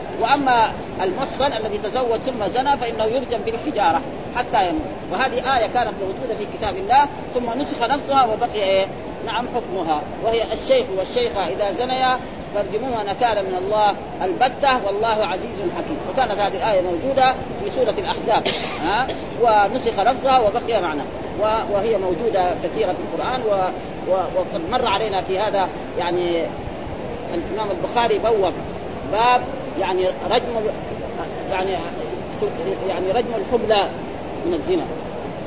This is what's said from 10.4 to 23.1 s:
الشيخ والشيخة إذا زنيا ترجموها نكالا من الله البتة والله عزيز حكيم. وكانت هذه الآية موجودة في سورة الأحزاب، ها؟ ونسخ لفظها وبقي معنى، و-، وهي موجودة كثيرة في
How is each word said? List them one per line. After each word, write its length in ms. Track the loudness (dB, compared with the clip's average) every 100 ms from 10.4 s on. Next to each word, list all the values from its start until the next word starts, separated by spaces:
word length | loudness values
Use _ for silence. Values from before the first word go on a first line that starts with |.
| 0
الشيخ 340 | -4 4 4 4 -2
والشيخة 500 | -2 0 0 0 -2
إذا 240 | 0 0
زنيا 460 | 0 -2 2 2 2 -2 -10 -6
ترجموها 480 | -4 -2 -2 -2 -2
نكالا 400 | -2 0 2 2
من 120 | 0
الله 420 | -2 0 4 4 2 -6 -4
البتة 640 | -2 2 2 4 2 2 0
والله 400 | 0 2 2 0
عزيز 320 | -2 -4 -4 -4 -2
حكيم. 200 | -4 -4 -2
وكانت 280 | 0 2 2
هذه 160 | 0 2
الآية 240 | 2 4
موجودة 520 | 2 0 0 4 4
في 380 | 4 -4 -6 -4 0
سورة 180 | 0 2
الأحزاب، 440 | -2 -2 2 2 2 -2 -4 -4
ها؟ 220 | 0 0 0 -4 -6 2
ونسخ 580 | 6 6 6 2 0 2
لفظها 380 | 2 4 4 6
وبقي 440 | 6 2 0 0
معنى، 180 | 0 -2 -6 -8 -8 -2
و-، 340 | 0 2 2
وهي 240 | 0 2 2
موجودة 560 | 2 0 2 2 2 0
كثيرة 280 | -2 0 0
في 60 | 0 -4